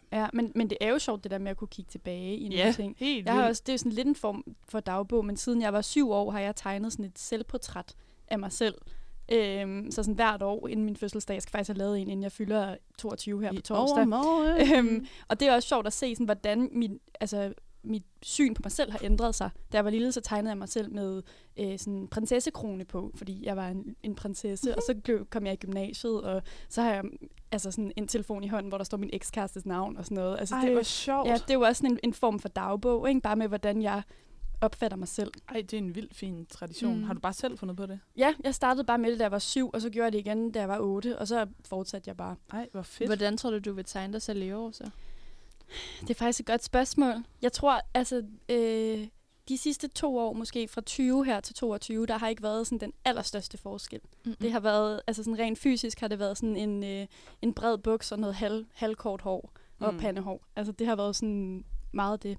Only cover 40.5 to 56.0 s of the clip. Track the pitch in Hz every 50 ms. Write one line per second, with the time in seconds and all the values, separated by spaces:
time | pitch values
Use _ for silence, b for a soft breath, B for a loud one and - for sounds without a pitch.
40.5 | 214 220 202 190 196 214 214 196 196 202 202 247 240 - - 196 233 233 214 196
41.5 | - - - - 196 190 190 - - 196 180 196 190 180 180 185 180 - - -
42.5 | - 214 240 240 - 196 180 - - - 226 202 214 196 202 208 208 226 - 247
43.5 | 220 208 196 214 196 190 185 - - 196 190 190 202 220 - - 208 202 190 190
44.5 | 196 214 233 226 220 - - 214 - b b b b b b b b b b b
45.5 | b - - B B B B B B B B 98 240 - 233 240 240 - - -
46.5 | 226 240 - - - 247 262 - - - 277 254 226 233 233 - - - - 247
47.5 | - - - 285 262 226 - - - 254 247 - 254 247 214 208 214 - - -
48.5 | 240 240 226 226 226 220 220 220 220 214 214 214 - - _ _ _ _ _ -
49.5 | 262 254 - 302 285 - - 277 - - - 294 262 240 233 220 220 220 226 -
50.5 | - 240 226 214 - 233 214 - - - 262 254 254 269 277 262 226 202 - -
51.5 | - - - 226 208 208 - - 226 220 226 226 226 214 233 220 226 220 214 214
52.5 | 214 220 226 - 247 214 208 208 - - - 254 240 240 202 - - 208 185 -
53.5 | - 196 - 196 202 202 - - - 107 - - - - - 233 220 - 220 233
54.5 | 226 233 202 214 208 214 214 214 214 208 - - 226 214 214 226 226 214 226 220
55.5 | 220 - - 277 254 226 - 226 - -